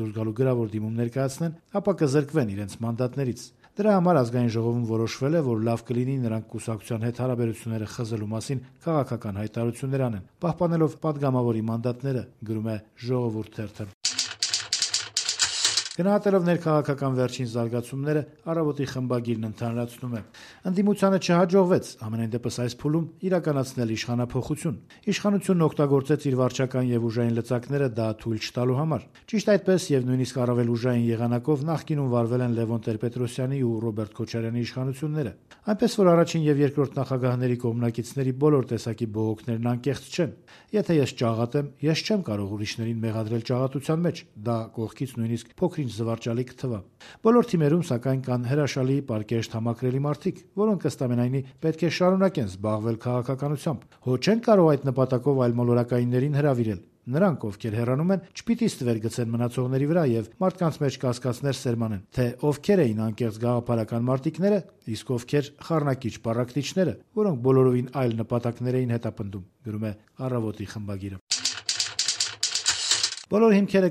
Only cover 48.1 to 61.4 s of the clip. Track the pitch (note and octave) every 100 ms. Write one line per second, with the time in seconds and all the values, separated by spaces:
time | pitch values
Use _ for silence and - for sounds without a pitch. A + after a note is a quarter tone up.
48.1 | C3 C3 B2 B2 D3 C#3 C#3+ B2+ C3+ C#3
49.1 | G#2+ G#2+ A#2 A2 A#2 A2+ A2+ B2+ C3 C#3+
50.1 | D3 F#3+ - - - G#3+ G3 D3+ - C3
51.1 | A#2+ B2 C3+ C3+ - D#3+ D#3+ E3+ - F3+
52.1 | F#3+ F#3+ F3+ G#2+ F#2 G#2+ G#2+ A2 A2+ B2
53.1 | B2 A#2+ C3 C#3+ D3 - B2 - _ -
54.1 | B2+ E3 A3+ A#3 G#3 E3 C#3+ C3+ B2+ C3
55.1 | B2+ C3+ C3+ B2 A#2+ A#2+ A#2+ A#2+ B2 B2
56.1 | B2 C#3+ C#3+ D3 B2 A2 F#2+ - _ -
57.1 | C3+ G3 C#3+ A2 G2 A#2 G#2+ A#2 C3 E3+
58.1 | G3 - - - A#3 A3 - B2 A2+ A2
59.1 | - A#2 A#2 A#2+ B2+ B2+ C3 C#3+ F3 D3
60.1 | A2+ A2+ - F#3 F3+ E3+ C3 C#3+ - B2+
61.1 | B2 C3 A#2+